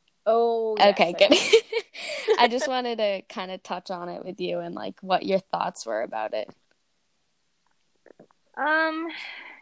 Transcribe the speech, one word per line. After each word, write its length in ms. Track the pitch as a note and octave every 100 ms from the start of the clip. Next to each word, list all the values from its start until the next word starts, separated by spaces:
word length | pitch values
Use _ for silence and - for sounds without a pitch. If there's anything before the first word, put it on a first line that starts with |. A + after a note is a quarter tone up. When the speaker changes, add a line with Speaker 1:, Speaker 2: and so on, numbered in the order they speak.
| _ _
Speaker 1:
Oh, 520 | - A3+ A#3 A3+ A3 G#3+
yes, 140 | G3+
Speaker 2:
Okay, 200 | G3+ F3
Speaker 1:
I 40 | F3
Speaker 2:
good. 120 | G3
Speaker 1:
do. 1040 | F#4 - A4 - A4 - - - D5 - G#4
Speaker 2:
<laughs> 20 |
I 100 | B3
just 200 | B3 D4
wanted 300 | B3+ B3 A3+
to 240 | G#3 F#3+ -
kinda 300 | A3 F#3 F#3
touch 320 | - F3+ -
on 180 | F3 F3
it 160 | F3
with 160 | F#3 F#3
you 200 | F3+ F3
and, 140 | E3+
like, 240 | F3+ G#2+ -
what 240 | F#3 F#3 G3
your 140 | F#3+
thoughts 440 | - F3 F3+ -
were 160 | A2+ A2
about 300 | A#2 A2 G#2+
it. 160 | G#2+ G#2 - _ _ _ _ _ _ _ _ _ _ _ _ _ _ - - _ _ _ -
Speaker 1:
Um, 520 | C#4+ D#4 D#4+ D#4+ E4 - - - - -